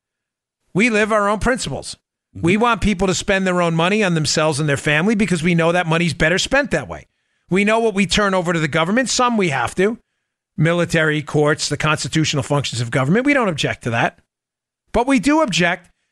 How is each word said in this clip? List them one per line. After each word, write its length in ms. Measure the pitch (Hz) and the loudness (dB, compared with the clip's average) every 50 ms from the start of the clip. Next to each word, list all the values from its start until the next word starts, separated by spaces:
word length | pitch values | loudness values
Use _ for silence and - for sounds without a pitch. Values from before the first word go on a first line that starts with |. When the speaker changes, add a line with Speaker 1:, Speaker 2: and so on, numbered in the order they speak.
| _ _ _ _ _ _ _ _ _ _ _ _ _ _ - | _ _ _ _ _ _ _ _ _ _ _ _ _ _ -2
Speaker 1:
We 160 | 160 220 247 | 0 0 2
live 220 | 214 208 220 202 | 2 0 0 0
our 160 | 226 208 202 | 0 0 0
own 120 | 202 214 190 | 0 -2 0
principles. 580 | - 233 262 214 - 139 135 92 - - - - _ _ _ _ _ _ - | 0 -2 -2 -2 -4 -8 -8 -10 -10 -12 -16 -18 _ _ _ _ _ _ -8
Speaker 2:
Mm-hmm. 100 | 101 131 | -4 0
Speaker 1:
We 120 | 170 196 | 0 2
want 240 | 214 233 240 226 185 | 2 2 0 0 0
people 260 | - 208 208 170 196 | 0 0 0 0 0
to 80 | 185 170 | -2 -2
spend 320 | - - - 196 190 190 | -2 -2 0 0 0 0
their 140 | 185 180 180 | 0 0 0
own 120 | 175 170 165 | 0 0 0
money 280 | 160 165 185 208 220 208 | 0 0 2 2 0 0
on 100 | 180 170 | 0 0
themselves 460 | 156 151 - - 165 156 160 147 135 | 0 -2 -2 0 0 0 0 0 0
and 100 | 156 147 | -2 -2
their 80 | 139 | -2
family 380 | 131 - 151 147 156 175 214 233 | 0 0 0 0 2 2 2 2
because 260 | 196 220 156 180 160 | 2 0 0 0 0
we 140 | 147 185 175 | 0 2 2
know 160 | 165 160 170 | 2 2 2
that 160 | 175 180 180 | 2 0 0
money's 260 | 165 160 165 175 165 127 | 0 0 0 0 0 0
better 240 | - 160 156 180 | 0 2 2 2
spent 340 | 190 - - 269 277 285 190 | 0 0 0 0 0 0 0
that 160 | - 151 117 | -2 -4 -4
way. 200 | 85 80 73 - _ _ _ _ _ _ _ _ - | -8 -12 -14 -16 _ _ _ _ _ _ _ _ -2
We 140 | 170 196 202 | 0 0 2
know 160 | 208 220 226 | 2 2 2
what 160 | 233 220 185 | 2 0 2
we 100 | 196 202 | 0 0
turn 280 | - - 214 208 196 190 | 0 2 0 2 2 2
over 180 | 185 165 175 170 | 0 0 0 0
to 60 | 165 | 0
the 80 | 151 | -2
government. 420 | 143 143 160 165 175 208 254 262 - | 0 0 0 0 2 2 0 0 0
Some 280 | - - 254 247 233 | 0 0 0 2 2
we 120 | 214 190 165 | 0 0 0
have 240 | 135 131 117 110 - | 0 -2 -4 -2 0
to. 220 | 180 190 214 233 - _ _ _ _ _ _ _ _ _ _ _ | 0 0 0 0 -4 _ _ _ _ _ _ _ _ _ _ _
Military, 640 | - 156 165 175 175 170 170 - 165 156 156 151 151 143 | 0 0 2 2 0 0 0 0 0 2 2 0 -2 -4
courts, 460 | - - 151 147 147 151 147 - - | -2 0 2 2 2 0 0 -2 -4
the 80 | 147 | -4
constitutional 680 | - - 151 156 151 - 135 - 160 151 - - 139 - | -2 0 0 0 -2 -2 -2 -2 0 0 0 -2 -2 -2
functions 380 | - 147 139 131 - - 113 | -2 -2 -2 -2 -2 -4 -6
of 100 | 120 117 | -4 -2
government. 340 | 127 131 131 139 185 233 262 | -2 -2 0 2 0 2 2
We 80 | 285 285 | 2 0
don't 140 | 269 233 190 | 0 0 -2
object 340 | 156 - 151 127 110 - - | -2 -2 -4 -4 -6 -6 -6
to 40 | 123 | -4
that. 280 | 113 117 143 - - _ _ _ _ _ _ _ _ _ _ _ _ _ _ _ | -2 -2 -2 -2 -4 _ _ _ _ _ _ _ _ _ _ _ _ _ _ _
But 160 | - 214 247 | -2 0 2
we 120 | 269 277 240 | 2 2 2
do 220 | - 277 302 320 | 2 2 2 2
object 480 | 311 240 160 156 180 170 185 - - _ _ _ _ _ | 2 0 0 0 0 0 -2 -4 -8 _ _ _ _ _